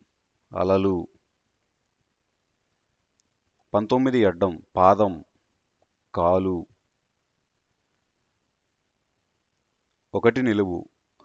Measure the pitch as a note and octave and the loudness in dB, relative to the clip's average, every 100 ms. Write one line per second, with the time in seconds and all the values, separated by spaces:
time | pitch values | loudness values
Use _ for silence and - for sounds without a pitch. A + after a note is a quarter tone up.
0 | _ _ _ _ _ F#2 F#2 F#2+ G2 F2+ | _ _ _ _ _ -6 0 0 0 -2
1 | - _ _ _ _ _ _ _ _ _ | -6 _ _ _ _ _ _ _ _ _
2 | _ _ _ _ _ _ _ _ _ _ | _ _ _ _ _ _ _ _ _ _
3 | _ _ _ _ _ _ - G#2 G#2+ B2+ | _ _ _ _ _ _ -4 -4 0 0
4 | C3 B2+ G2+ F2 G2 D#2+ - F#2+ F#2 G2+ | 2 2 2 0 -4 -4 -8 2 4 4
5 | G#2 D#2+ - _ _ _ _ _ _ _ | 0 -2 -14 _ _ _ _ _ _ _
6 | _ F#2+ E2+ F#2 F#2+ F2 D#2 _ _ _ | _ -2 2 2 0 -6 -8 _ _ _
7 | _ _ _ _ _ _ _ _ _ _ | _ _ _ _ _ _ _ _ _ _
8 | _ _ _ _ _ _ _ _ _ _ | _ _ _ _ _ _ _ _ _ _
9 | _ _ _ _ _ _ _ _ _ _ | _ _ _ _ _ _ _ _ _ _
10 | _ - A#2 B2 B2+ G#2 G2 F2 - _ | _ 0 0 0 0 0 -2 -4 -12 _
11 | _ _ | _ _